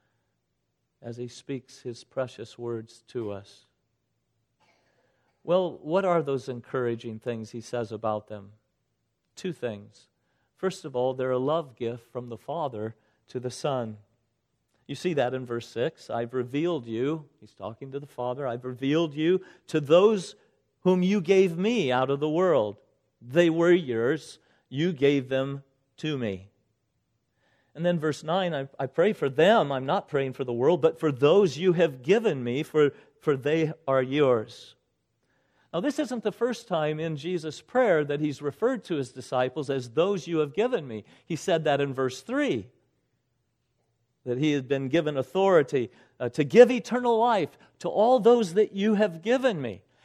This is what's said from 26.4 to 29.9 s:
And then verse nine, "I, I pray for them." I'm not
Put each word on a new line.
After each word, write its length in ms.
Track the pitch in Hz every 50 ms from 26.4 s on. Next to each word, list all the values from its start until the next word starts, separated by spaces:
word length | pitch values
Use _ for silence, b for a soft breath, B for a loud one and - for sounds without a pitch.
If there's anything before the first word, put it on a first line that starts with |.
| 98 - _ _ _ _ _ _ _ _ _ _ _ _ _ _ _ _ _ _ _ _ _ _ _ _ _
And 100 | - 170
then 140 | 175 175 160
verse 240 | 147 156 139 - -
nine, 320 | 156 170 196 185 175 160
"I, 140 | 139 139 - - -
I 80 | 139
pray 260 | 127 - 160 175 220 208
for 160 | - 147 139
them." 420 | 127 151 160 196 233 220 156 143
I'm 140 | 139 131 131
not 220 | 139